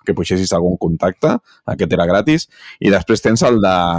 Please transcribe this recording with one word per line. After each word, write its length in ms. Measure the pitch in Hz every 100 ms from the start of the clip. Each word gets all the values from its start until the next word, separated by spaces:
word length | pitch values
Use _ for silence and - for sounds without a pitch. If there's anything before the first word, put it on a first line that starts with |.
| -
que 80 |
puixessis 400 | 95 87 92 92
algun 240 | 90 87 87
contacte, 600 | 87 82 92 - 156 226 - _ -
aquest 260 | - 90
era 120 | 85 85
gratis, 440 | 95 107 156 - _ - -
i 100 | -
després 320 | 98 87 110
tens 220 | - 117 151
el 140 | 120
de 140 | 98 92 87